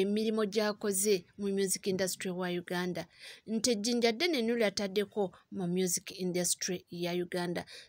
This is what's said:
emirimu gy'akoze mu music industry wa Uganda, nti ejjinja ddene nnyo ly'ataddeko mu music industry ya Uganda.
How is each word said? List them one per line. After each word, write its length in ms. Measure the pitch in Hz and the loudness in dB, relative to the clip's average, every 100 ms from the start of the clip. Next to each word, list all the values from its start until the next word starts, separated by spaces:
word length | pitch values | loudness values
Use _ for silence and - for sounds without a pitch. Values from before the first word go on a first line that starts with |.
| 196 | 4
emirimu 400 | 208 220 220 214 | 2 2 2 0
gy'akoze 800 | 214 208 208 214 190 208 190 - - | 2 0 0 -2 0 4 2 2 -6
mu 100 | 202 | -2
music 380 | 196 190 - 208 | 0 0 0 0
industry 420 | 185 185 - 190 | 0 0 -2 -4
wa 180 | 180 180 | -2 -2
Uganda, 580 | 175 175 180 180 175 170 - - - - | -2 -2 -2 -2 -4 -8 -14 -18 -16 -4
nti 240 | 220 240 | 0 2
ejjinja 400 | 208 220 240 233 | 2 2 2 2
ddene 300 | 226 349 285 | 4 2 2
nnyo 140 | 226 240 | 2 2
ly'ataddeko 800 | 208 202 202 196 202 214 185 - - | 2 0 -2 -2 -2 0 -2 -4 -12
mu 140 | 196 175 | -6 -2
music 440 | 180 185 180 - | 2 2 0 -4
industry 720 | 190 185 175 175 - - 180 - | -6 -2 0 0 0 -2 -6 -8
ya 200 | 175 175 | -6 -2
Uganda. 520 | 180 175 180 175 170 - - | -2 -2 -2 -2 -4 -6 -14